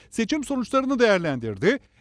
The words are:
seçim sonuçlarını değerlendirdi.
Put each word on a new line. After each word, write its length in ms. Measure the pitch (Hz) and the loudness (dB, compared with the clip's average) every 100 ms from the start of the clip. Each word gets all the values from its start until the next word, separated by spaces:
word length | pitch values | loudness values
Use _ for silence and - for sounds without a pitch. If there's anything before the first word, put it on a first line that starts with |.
| _ | _
seçim 340 | - 220 302 | -4 -2 -2
sonuçlarını 540 | 269 269 226 269 262 269 | -2 -4 -2 0 0 2
değerlendirdi. 800 | 233 190 165 131 113 98 160 269 _ _ | 4 4 0 -4 -6 -2 0 0 _ _